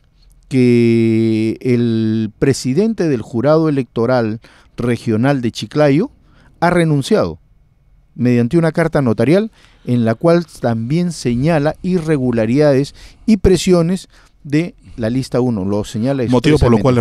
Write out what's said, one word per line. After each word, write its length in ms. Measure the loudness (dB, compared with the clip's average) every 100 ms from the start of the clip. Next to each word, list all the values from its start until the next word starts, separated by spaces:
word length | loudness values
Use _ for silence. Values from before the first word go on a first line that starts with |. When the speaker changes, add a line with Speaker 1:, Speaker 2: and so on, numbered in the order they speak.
| _ _ _ _ _
Speaker 1:
que 1080 | 0 4 4 4 2 2 2 0 0 -2 -4
el 720 | -2 0 0 -2 -2 -2 -4 -2
presidente 680 | -2 -2 -2 -2 -2 -2 -2
del 140 | -2
jurado 480 | -4 -2 0 2 2
electoral 720 | -2 -4 -4 0 0 -2 -6 -12 -20 _ -8
regional 680 | -4 -4 -2 0 0 0
de 100 | -4
Chiclayo 600 | -6 -6 0 2 2 -2 -8 _ _ _ _
ha 100 | 0
renunciado 680 | 2 2 0 0 0 0 -6 _ _ _ _ _ _ _
mediante 440 | -4 0 0 0 0
una 140 | 0
carta 280 | 0 -2 0
notarial 500 | 0 0 2 2 0 -8 _ _ -4
en 180 | -2 0
la 100 | 0
cual 300 | 2 2 0
también 680 | -6 -4 -4 -2 -2 -4
señala 640 | -4 -4 -2 0 0 -2 -4
irregularidades 1120 | -4 -4 -2 -2 0 0 0 2 2 2 -2 -8 -20 -8 0
y 120 | 2
presiones 720 | 2 2 2 2 2 -4 -8 _ _ _
de 320 | -4 -2 -2 -8 -18 -8
la 120 | -4
lista 300 | -4 -2 -2
uno. 240 | -2 -2 -2
Lo 200 | -4 -4
señala 380 | -4 -4 -2 0
Speaker 2:
Motivo 320 | 0 2 2
por 100 | 4
lo 60 | 4
Speaker 1:
expresamente. 40 |
Speaker 2:
cual 120 | 4 2